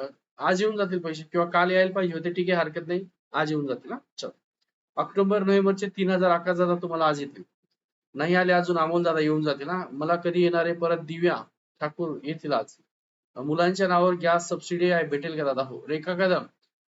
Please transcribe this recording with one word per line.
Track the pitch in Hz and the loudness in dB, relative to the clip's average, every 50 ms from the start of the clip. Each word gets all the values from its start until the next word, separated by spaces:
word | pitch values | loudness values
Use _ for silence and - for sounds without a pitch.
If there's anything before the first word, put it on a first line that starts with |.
| 135 139 - _ _ _ _ - | -10 -10 -12 _ _ _ _ -4
आज | 139 160 185 185 | 0 0 2 2
येऊन | 208 220 214 208 | 0 0 0 0
जातील | 202 180 185 180 | -2 -2 -2 -4
पैसे, | 165 165 160 156 156 | -4 -6 -8 -8 -10
किंवा | - - 175 170 175 | -2 0 0 0 2
काल | 175 175 180 185 | 4 4 4 4
यायला | 185 185 185 190 | 4 4 4 2
पाहिजे | 185 196 185 175 165 | 2 0 -2 -2 -2
होते, | 170 160 175 175 | -4 -4 -4 -2
ठीक | 185 175 180 | -2 0 0
आहे, | 180 170 | 2 0
हरकत | 160 156 151 170 160 160 | 0 -2 -4 -6 -6 -4
नाही, | 180 185 196 - _ _ _ _ - | -4 -4 -6 -8 _ _ _ _ -4
आज | 147 156 151 | -2 -2 0
येऊन | 156 151 143 139 | -2 -2 -2 -4
जातील | 123 - - 139 | -4 -6 -8 -10
ना. | 214 262 - _ _ - | -12 -12 -12 _ _ -12
चल, | 139 98 - _ _ _ _ _ _ _ _ _ _ _ _ | -12 -12 -12 _ _ _ _ _ _ _ _ _ _ _ _
ऑक्टोबर | 143 160 - - 196 196 196 208 208 | -6 -6 -2 0 0 2 2 2 2
नोव्हेंबरचे | 190 196 196 196 196 196 196 196 208 196 | 4 4 4 4 4 4 2 0 -4 -6
तीन | - 196 190 185 | -4 -2 0 2
हजार | 190 180 185 180 | 2 4 4 4
आकाश | 170 170 175 180 180 175 | 4 2 2 0 0 2
दादा | 180 175 175 | 2 2 2
तुम्हाला | 175 175 170 170 165 160 | 0 -2 -4 -2 0 2
आज | 156 151 143 | 2 2 0
येतील, | 143 139 - - - - _ _ _ _ _ _ _ _ _ _ _ _ - | -4 -8 -10 -14 -20 -20 _ _ _ _ _ _ _ _ _ _ _ _ -6
नाही | 135 151 170 180 | -4 0 2 2
आले | 180 180 180 180 | 4 4 4 4
अजून | 175 175 175 175 165 | 4 2 2 2 2
अमोल | 160 160 170 175 175 | 2 2 2 2 2
दादा, | 170 160 160 | 2 2 2
येऊन | 156 151 156 156 151 | 2 2 2 0 0
जातील | 151 139 135 139 165 | -2 -2 -4 -4 -6
ना. | 180 185 175 - | -6 -6 -6 -8
मला | 127 139 151 165 175 | -8 -6 -2 0 0
कधी | 170 170 175 170 180 | 0 0 0 2 2
येणार | 175 175 175 170 165 | 2 4 4 2 0
आहे | 170 170 | 0 0
परत? | 170 170 165 170 160 | 0 0 0 0 -2
दिव्या | 156 147 165 165 170 175 151 113 101 - _ _ _ _ _ _ | -2 -6 -4 -2 0 0 0 -2 -6 -12 _ _ _ _ _ _
ठाकूर | 151 156 - - 175 160 147 - 131 | -8 -8 -6 -6 -6 -6 -6 -6 -8
येतील | 143 160 156 - 147 139 | -8 -8 -8 -4 -2 -2
आज. | 113 107 - - _ _ _ _ _ _ _ _ _ _ _ _ | -2 -2 -4 -10 _ _ _ _ _ _ _ _ _ _ _ _
मुलांच्या | 123 131 147 156 170 175 180 190 190 196 180 | -8 -6 -2 0 2 2 2 2 2 0 2
नावावर | 180 175 180 185 180 | 4 4 4 4 2
गॅस | 175 170 170 170 170 170 - | 2 2 2 2 2 0 -2
सबसिडी | 175 156 - - 180 170 175 180 | -6 -8 -6 -6 -2 0 2 2
आहे, | 175 170 160 147 | 2 2 0 0
भेटेल | 143 143 147 165 156 151 | -4 -4 -4 -6 -6 -4
का | 147 | -2
दादा? | 139 131 127 | -2 -2 -2
हो. | 135 131 120 107 - 127 | -4 -6 -8 -12 -8 -6
रेखा | 156 156 156 180 180 | -6 -6 -4 -4 -2
कदम, | 175 190 185 180 147 123 - _ _ _ _ _ _ _ | 0 2 2 2 0 -2 -6 _ _ _ _ _ _ _